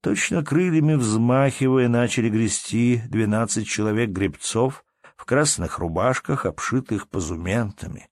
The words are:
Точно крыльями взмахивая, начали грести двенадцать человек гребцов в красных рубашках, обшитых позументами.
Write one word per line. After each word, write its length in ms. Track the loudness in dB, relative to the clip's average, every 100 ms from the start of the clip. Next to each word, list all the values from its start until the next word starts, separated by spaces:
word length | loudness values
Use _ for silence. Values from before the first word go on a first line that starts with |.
Точно 420 | -2 -2 0 -2
крыльями 500 | 0 2 2 4 4
взмахивая, 920 | 2 2 2 4 4 2 2 2 4 4
начали 400 | 2 2 0 0
грести 720 | 2 0 -2 -4 0 2 2 0
двенадцать 580 | -2 0 0 0 -2 -4
человек 440 | -2 0 0 -2
гребцов 720 | 0 -2 -2 -4 0 0 -2 _ _ -20 _
в 80 |
красных 540 | -2 2 2 0 -4 -4
рубашках, 680 | -4 0 0 0 -2 -2 -2
обшитых 640 | -4 -2 -2 -2 -6 -4
позументами. 1000 | -6 -6 -6 -2 -2 -2 -8 -14 -14 -18